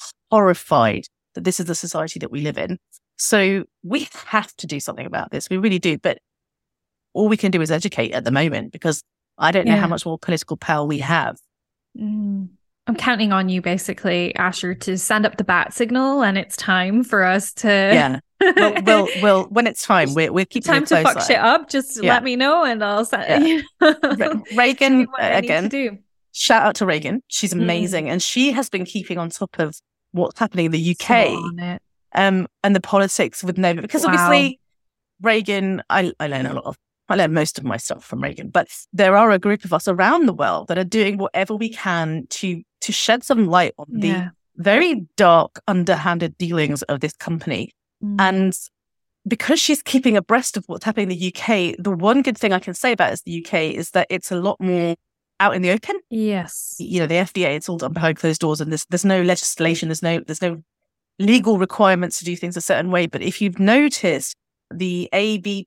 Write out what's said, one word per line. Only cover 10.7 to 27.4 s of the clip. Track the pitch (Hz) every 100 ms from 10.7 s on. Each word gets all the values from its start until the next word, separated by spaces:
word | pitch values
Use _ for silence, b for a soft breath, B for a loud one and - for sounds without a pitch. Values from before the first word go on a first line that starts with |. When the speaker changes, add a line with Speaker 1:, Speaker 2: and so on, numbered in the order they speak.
| 151
Speaker 1:
we | 147 143
have. | 131 165 131 - _ _ _ _ _ 240
Speaker 2:
Mm. | 214 214 202 196 185 _ _ _ -
I'm | 226
counting | - 226 214
on | 190 190
you, | 185
basically, | 175 180 - 185 190 175 175 -
Asher, | 180 185 180
to | 185 - 185
send | - 214 208
up | -
the |
bat | 196 175 -
signal, | - 233 254 269 277
and | 214 190
it's | - -
time | - 185 185 220
for | 247 208
us | 185 190 190
to | - 214
Speaker 1:
Yeah. | 202 196 - 139 131 _ -
Speaker 2:
<laughs> | 381 370
Speaker 1:
Well, | 208 208
well, | 196 220 190 180
well, | 208 190 180
when | 208 233
it's | -
time, | - 190 143
we're, | 147 160
we're | 180 185
keeping | 233 294
Speaker 2:
Time | 277
Speaker 1:
a | 302
Speaker 2:
to | 170
Speaker 1:
close |
Speaker 2:
fuck | 196 -
Speaker 1:
eye. | -
Speaker 2:
shit | 247
up. | 226 330 294
Just | 277 262 226
Speaker 1:
Yeah. | 202
Speaker 2:
let | 240
me | 254 247
know, | 269 339
and | 294 226
I'll | 208 208
send | 233 208 - 294 320
Speaker 1:
Yeah. | 320 285
Speaker 2:
<laughs> | -
you | 311 311 277 220
know. | 311 214 -
Speaker 1:
Re-, | 214
Reagan, | 247 262 269 262
Speaker 2:
Do | 247
what | -
I | 107
need |
to | 190
Speaker 1:
again, | 240 156 196
Speaker 2:
do. | 277 247 196 _ _ _
Speaker 1:
shout | - - 226
out | 208 -
to | 190
Reagan. | 156 147 226 -
She's | -